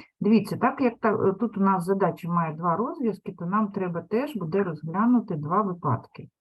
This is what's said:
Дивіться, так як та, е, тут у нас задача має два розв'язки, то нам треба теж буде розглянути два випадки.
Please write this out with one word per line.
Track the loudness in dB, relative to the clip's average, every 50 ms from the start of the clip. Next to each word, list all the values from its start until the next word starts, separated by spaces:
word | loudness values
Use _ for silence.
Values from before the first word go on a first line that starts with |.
| -20 -16 _ -2
Дивіться, | 2 6 6 6 4 2 -2 0
так | 0 0 2 2
як | 0 0 0 0
та, | 0 0 0
е, | 2 2 2 2
тут | 2 -2 -2 0 2
у |
нас | 2 2 2 2 2
задача | 0 0 2 2 0 0 -2 -4 -2
має | -2 0 0 -2 -4
два | -4 -2 -2 0
розв'язки, | 0 -2 -4 -4 -4 -2 -2 -2 -4 -6 -12 -12
то | -10 -6
нам | -2 0 0 0 0
треба | -2 -4 -4 -4 -4 -6
теж | -6 -4 -2 -2 -2 -2 -4 -6
буде | -6 -2 0 0 0
розглянути | 0 -4 -8 -8 -6 -2 2 4 4 4 4 2 0 -4
два | -4 -4 -2 0 0
випадки. | 0 0 -2 -4 -2 -2 -2 -2 -4 -8 -18 -18 -18 -18 _ _